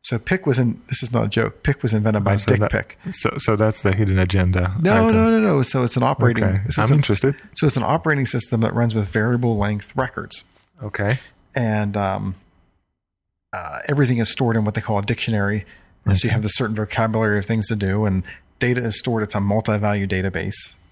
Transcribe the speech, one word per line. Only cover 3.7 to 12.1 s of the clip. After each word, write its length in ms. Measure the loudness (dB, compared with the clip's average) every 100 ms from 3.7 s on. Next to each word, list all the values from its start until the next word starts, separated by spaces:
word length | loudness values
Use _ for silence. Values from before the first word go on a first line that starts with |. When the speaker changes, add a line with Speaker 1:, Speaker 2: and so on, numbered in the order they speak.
| 2
Speaker 2:
the 80 | 0
hidden 260 | 2 2 2
agenda 560 | 2 2 2 2 0 0
Speaker 1:
No, 120 | 2 4 4
Speaker 2:
item. 60 | 4
Speaker 1:
no, 140 | 4
no, 80 | 4
no. 200 | 4 2
So 220 | 2 0
it's 140 | 0 2
an 60 |
operating, 420 | 0 2 2 4 2
Speaker 2:
Okay. 100 | 0
Speaker 1:
so 60 | 0
it's 100 | 0
Speaker 2:
I'm 60 | 4
Speaker 1:
an, 80 |
Speaker 2:
interested. 420 | 4 4 2 0 -2 -10
Speaker 1:
so 140 | -2 0
it's 80 | 0
an 80 |
operating 420 | 0 0 0 0 0
system 360 | -2 -2 0
that 120 | 0
runs 220 | 2 0 0
with 140 | -2
variable 480 | 0 0 0 0 0
length 360 | 0 -2 -6 -4
records. 480 | -4 -6 -10 -10 -12 _ _ _
Speaker 2:
Okay. 380 | -10 -4 -2 -2 -6 _ _
Speaker 1:
And, 440 | -4 -2 0 -2 -2
um, 380 | -2